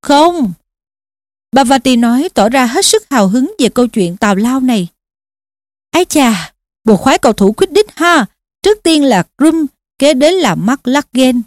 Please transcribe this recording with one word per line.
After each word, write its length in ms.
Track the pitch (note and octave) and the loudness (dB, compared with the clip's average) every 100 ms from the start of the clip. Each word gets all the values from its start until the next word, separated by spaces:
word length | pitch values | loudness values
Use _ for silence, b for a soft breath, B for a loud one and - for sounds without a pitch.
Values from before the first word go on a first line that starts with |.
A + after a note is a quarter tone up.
Không. 520 | - C#4+ E4 F4 A3 E3 _ _ _ _ _ _ _ _ _ | 0 2 2 0 -6 -6 _ _ _ _ _ _ _ _ _
Bhavati 440 | B3 B3 C4+ C4 A#3+ | -2 2 0 0 0
nói 340 | A#3 B3 F4 | 2 0 -2
tỏ 160 | - G#3 | 0 0
ra 160 | C4+ B3 | 0 -2
hết 200 | D4 G4 | -2 0
sức 180 | A4 - | -2 0
hào 180 | C4+ F#3+ | 0 0
hứng 280 | A#3 D4 A4 | 0 -2 -2
về 100 | A#3 | -2
câu 180 | - A#3+ | 0 -2
chuyện 300 | A3+ F3 F3+ | -2 -4 -2
tào 180 | G#3+ F#3+ | -2 0
lao 240 | A#3 C4+ | -2 -2
này. 280 | B3+ A3 F3 _ _ _ _ _ _ _ _ _ _ | -2 -2 -4 _ _ _ _ _ _ _ _ _ _
Ái 140 | D#4+ F4+ | -4 -2
chà, 480 | D#4 B3+ G3 E3 _ _ _ | 0 0 -2 -8 _ _ _
bộ 140 | A3+ G3+ | 0 0
khoái 200 | C4 E4 | 0 0
cầu 160 | C4 | 0
thủ 180 | - G3+ | 0 0
Quidditch 440 | A3 G4 D#4+ G#4 - | 0 0 0 -2 -2
ha! 300 | E4+ E4 G3+ _ _ _ | 0 0 -2 _ _ _
Trước 200 | G4 G#4 | -2 0
tiên 200 | - D#4+ | 0 0
là 200 | C#4 G3 - _ | 2 0 -2 _
Krum, 280 | D#4 E4 C#4+ _ _ _ | 0 0 -4 _ _ _
kế 140 | C#4 | 0
đến 200 | C4+ D4 | 2 0
là 220 | F#4 C4+ D#3+ | 0 -2 -2
McLaggen. 840 | F#3+ C#4 - C#4 - B3 C4 B3 | -2 -4 -2 -4 -4 0 0 0